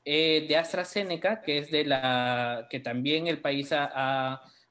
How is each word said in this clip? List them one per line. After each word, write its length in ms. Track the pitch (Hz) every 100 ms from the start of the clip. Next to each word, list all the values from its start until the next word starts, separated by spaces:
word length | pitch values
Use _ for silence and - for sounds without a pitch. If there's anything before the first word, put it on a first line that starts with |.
eh, 420 | - 151 160 156 151
de 100 | 151
AstraZeneca, 880 | 165 180 180 208 190 165 180 220
que 160 | - 147
es 140 | 147
de 120 | 151
la, 840 | 147 135 131 127 123 123 120 120 113
que 80 | 131
también 480 | 139 123 139 156 170
el 140 | 151
país 320 | 143 139 139
ha, 180 | 147 143
ha, 500 | 135 135 135 131 135 - - _